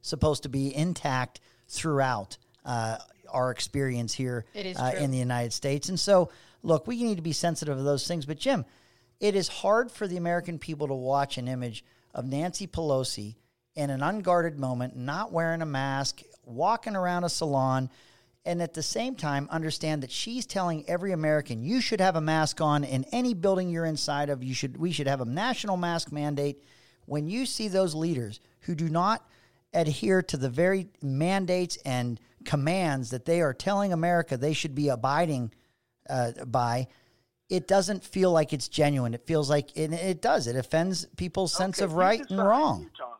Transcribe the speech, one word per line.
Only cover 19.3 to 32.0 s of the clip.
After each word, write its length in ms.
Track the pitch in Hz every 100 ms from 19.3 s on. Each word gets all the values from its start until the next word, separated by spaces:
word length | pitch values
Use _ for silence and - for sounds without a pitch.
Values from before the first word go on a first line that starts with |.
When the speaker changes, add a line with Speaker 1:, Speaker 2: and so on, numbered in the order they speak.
| 143 147
Speaker 1:
understand 520 | 165 160 - 156 156
that 60 | 127
she's 360 | - - 240 -
telling 420 | 196 175 160 147
every 220 | 175 196
American, 500 | 175 156 151 143 113
"You 200 | 127 254
should 180 | - 214
have 160 | 185 165
a 60 |
mask 400 | 156 160 156 -
on 240 | 156 147 143
in 180 | 135 135
any 220 | 240 247
building 360 | 202 196 190 185
you're 160 | 165 165
inside 440 | 151 - 143 147
of. 120 | 139
You 120 | 127
should, 240 | 127 135 127
we 160 | 170
should 120 | 147 139
have 140 | 139
a 40 | 117
national 500 | 139 226 247 214 180
mask 360 | 175 170 165
mandate." 500 | 147 147 143 143 143 _ - _ _ -
When 220 | 147 151
you 180 | 220 254
see 220 | - 214
those 260 | 190 190
leaders 460 | 156 165 147 110 107 _ _
who 120 | -
do 160 | 165 165
not 380 | 160 185 226 _ _ _ _ _
adhere 480 | 156 156 143 220 185
to 140 | 175 143
the 120 | 131
very 380 | 120 175 196 185 _
mandates 760 | 139 135 165 196 180 180 175 - 147
and 340 | 127